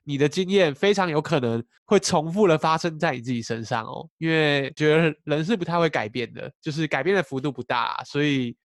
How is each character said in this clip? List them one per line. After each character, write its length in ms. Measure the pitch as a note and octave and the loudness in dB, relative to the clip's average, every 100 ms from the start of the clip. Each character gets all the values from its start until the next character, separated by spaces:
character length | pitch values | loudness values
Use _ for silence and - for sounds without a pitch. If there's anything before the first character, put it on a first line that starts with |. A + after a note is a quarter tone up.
你 140 | - C#3 | -8 0
的 100 | D3 | 0
经 180 | F3+ F#3 | 2 0
验 260 | G3 E3+ C#3 | 4 4 2
非 180 | G3 | 2
常 160 | G3+ F#3 | 2 2
有 100 | D3+ | 0
可 200 | D3+ E3 | 0 0
能 240 | A#2+ A#2 A#2 _ _ | 0 -2 -4 _ _
会 140 | G3+ | 2
重 320 | - F3 D#3+ | 2 0 0
复 160 | F3+ G#3 | 2 4
的 80 | D#3 | 4
发 220 | D#3+ D#3+ | 2 0
生 220 | F3 D#3 | -2 -2
在 140 | E3 | -2
你 80 | B2+ | -2
自 100 | A#2 | -4
己 100 | A#2+ | -4
身 240 | A2 A2+ A2+ | -4 -6 -4
上 180 | A#2 A2+ | -4 -4
哦。 220 | C3 - _ | -12 -14 _
因 100 | D#3+ | -2
为 420 | D#3+ D3+ C#3+ C3+ - | 2 2 2 -2 0
觉 200 | D3+ D#3 | 4 4
得 200 | E3 D3 | 4 0
人 200 | - D3+ | -4 -2
是 140 | D#3+ A3 | 0 -2
不 80 | E3+ | 0
太 140 | E3+ | 0
会 100 | E3 | 2
改 180 | C#3+ G#2+ | 0 -4
变 240 | B2 A#2 | -6 -8
的， 200 | G#2+ G#2+ - | -8 -14 -10
就 100 | - | -8
是 140 | D3+ D#3 | -4 -2
改 160 | C#3 | -2
变 140 | C#3+ G3 | 0 0
的 80 | |
幅 180 | E3 C3+ | -2 -4
度 100 | C#3+ | -6
不 120 | B2+ | -6
大 320 | A#2+ B2 - - | -4 -2 -2 -6
啊， 80 | |
所 200 | - C#3+ | -6 -2
以 320 | D3 C#3 B2 A#2 _ | 0 0 -2 -6 _